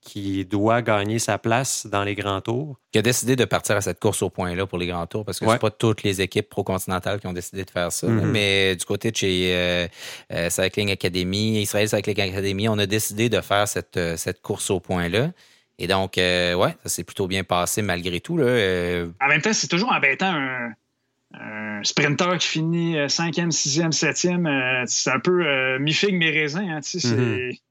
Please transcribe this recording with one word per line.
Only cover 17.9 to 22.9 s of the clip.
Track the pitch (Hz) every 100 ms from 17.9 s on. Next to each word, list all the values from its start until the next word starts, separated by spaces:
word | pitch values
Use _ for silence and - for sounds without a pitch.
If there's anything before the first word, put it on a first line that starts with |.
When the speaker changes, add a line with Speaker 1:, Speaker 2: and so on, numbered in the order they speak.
| 90 87 87
Speaker 2:
tout, | - 170
là. | 123
Euh, | 123 98 92 87 90 85 85
Speaker 3:
En | 139
même | 151
temps, | 214
c'est | 214 151
toujours | 175 240
embêtant, | 165 139 135 190
un, | 165 135 127 120 110 _ _ _ _ _ -
un | 113 107 107 104
sprinter | 101 - 147 143 180 180
qui | -
finit, | 160 160 170 170